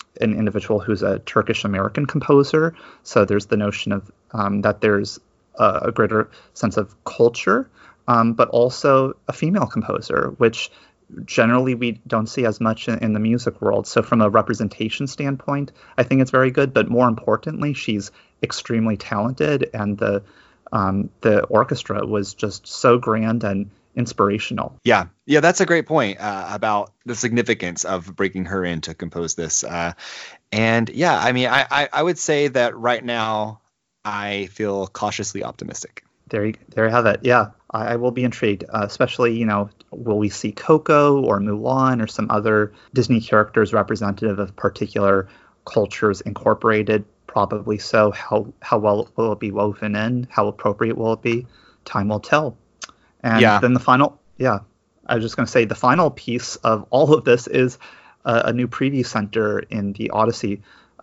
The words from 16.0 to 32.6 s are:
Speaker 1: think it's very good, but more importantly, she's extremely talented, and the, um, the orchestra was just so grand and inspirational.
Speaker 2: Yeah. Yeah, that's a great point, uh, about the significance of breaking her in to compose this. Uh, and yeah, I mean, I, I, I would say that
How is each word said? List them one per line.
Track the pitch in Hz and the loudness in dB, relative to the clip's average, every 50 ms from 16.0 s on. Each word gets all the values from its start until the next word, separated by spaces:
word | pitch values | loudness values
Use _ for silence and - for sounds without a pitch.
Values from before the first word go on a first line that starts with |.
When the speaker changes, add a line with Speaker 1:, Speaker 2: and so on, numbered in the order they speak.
| 127 | 0
Speaker 1:
think | - 135 131 | 4 4 2
it's | 131 131 | 2 4
very | - 131 131 131 | 4 2 2 4
good, | 127 - 139 135 135 | 4 2 2 2 4
but | 120 104 - | 2 2 2
more | 117 120 127 123 | 4 4 4 4
importantly, | 113 113 - - 110 110 - 156 156 - 147 147 139 | 2 0 0 0 0 0 -2 -4 -6 -4 -4 -4 -4
she's | - - - 110 104 101 - - _ _ _ _ _ | -4 -4 -4 -4 -4 -4 -8 -12 _ _ _ _ _
extremely | - - - - - - 117 117 113 113 107 98 | -6 -6 -6 -6 -6 -4 -2 0 0 0 -2 -4
talented, | - - 110 104 104 120 131 - 151 151 147 135 - - - | -4 -6 -4 -2 -2 -2 -2 -2 0 0 0 0 -2 -4 -4
and | 113 104 104 101 98 | -4 -4 -4 -4 -2
the, | 113 107 101 101 98 _ _ _ _ _ _ _ - - | -2 -2 -2 -2 -4 _ _ _ _ _ _ _ -12 -6
um, | - 117 98 95 95 98 101 - _ _ | -2 -2 0 0 0 -2 -4 -6 _ _
the | - 117 104 101 - | 2 2 2 2 2
orchestra | - - 107 123 - 143 131 - - 104 104 - | 2 2 2 2 2 -2 -6 -6 -6 -6 -6 -4
was | - 107 104 98 - - | -4 -4 -4 -4 -6 -8
just | - - 107 95 - - - | -6 -6 -6 -6 -8 -14 -16
so | - - - 131 120 123 | -6 0 2 4 4 4
grand | 123 120 110 113 110 113 113 120 113 | 2 0 -2 0 0 -2 -2 -2 -2
and | 104 98 98 101 101 - _ _ _ - | -2 -2 -4 -4 -6 -10 _ _ _ -6
inspirational. | - 120 110 - - 104 101 101 110 - - - - - - - - - | -6 -6 -4 0 0 2 2 0 -2 -4 -6 -6 -6 -6 -8 -10 -4 2
Speaker 2:
Yeah. | 120 113 101 87 87 - _ _ | 2 4 4 2 -2 -10 _ _
Yeah, | - 143 151 | 2 4 4
that's | 143 - 220 - | 6 4 4 2
a | 196 | 2
great | 165 170 165 143 - | 2 2 0 0 0
point, | 156 160 123 101 98 - | 0 0 0 0 -4 -6
uh, | 101 107 101 95 92 82 | -8 -8 -8 -8 -8 -8
about | 104 104 107 110 104 104 101 - _ _ - - | -6 -4 -2 0 0 0 -2 -4 _ _ -12 -10
the | 120 | -6
significance | 110 - 120 113 120 113 117 113 - - 87 87 - - | -4 -4 -2 0 0 0 0 -2 -2 -4 -8 -8 -6 -6
of | 85 95 92 85 95 90 | -4 -6 -6 -6 -8 -6
breaking | - 98 95 - 95 92 | -4 -4 -2 -2 -4 -6
her | 87 95 95 92 | -4 -4 -4 -2
in | 87 85 82 | -2 -4 -6
to | 80 - 82 | -6 -10 -12
compose | - 87 85 - 85 85 80 - | -10 -12 -10 -8 -6 -6 -6 -6
this. | - 85 78 - - - | -6 -6 -4 -4 -4 -4
Uh, | - 82 85 85 85 82 - - - - - - - - - _ _ | -4 -6 -6 -6 -6 -8 -10 -14 -18 -18 -18 -18 -20 -20 -20 _ _
and | - 107 113 113 113 117 113 107 | -2 0 2 2 2 2 0 -2
yeah, | - 117 160 175 147 92 | -2 -2 0 0 2 2
I | 85 123 | 0 0
mean, | 127 123 127 120 | 0 0 0 2
I, | 120 139 131 - | 2 2 0 0
I, | 135 139 147 131 | 0 -2 -2 -2
I | - 143 156 | -2 -2 0
would | 175 175 - | -2 -2 -2
say | - - 151 143 147 143 | -2 -2 0 0 0 0
that | 127 131 | 2 2